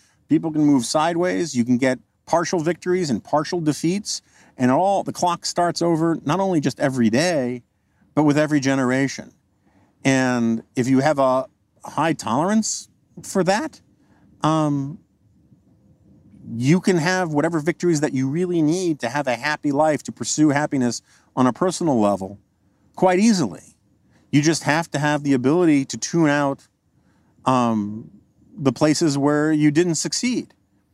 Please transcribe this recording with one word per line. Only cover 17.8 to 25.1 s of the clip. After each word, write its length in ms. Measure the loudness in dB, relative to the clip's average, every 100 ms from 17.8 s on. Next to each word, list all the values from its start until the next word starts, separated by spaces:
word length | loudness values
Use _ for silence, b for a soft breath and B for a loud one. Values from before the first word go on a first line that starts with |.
| 0 0
that 120 | 0
you 160 | -2 -2
really 340 | -2 -2 0
need 380 | 0 0 -2 -4
to 80 | -4
have 180 | -4 -4
a 100 | -4
happy 360 | -4 -4 -2
life, 300 | 0 0 0
to 80 | -6
pursue 380 | -10 -6 2 2
happiness 520 | 2 0 -2 -2 -4 b b b 0
on 100 | 0
a 60 |
personal 480 | 2 -2 -2 0 2
level 380 | 2 0 -6 -16 _ _ _ _ _
quite 240 | 0 2 4
easily. 580 | 2 2 -2 -6 -20 _ _ _ _ b b
You 120 | 2
just 220 | 2 0
have 260 | 0 0 -2
to 60 | -2
have 240 | -2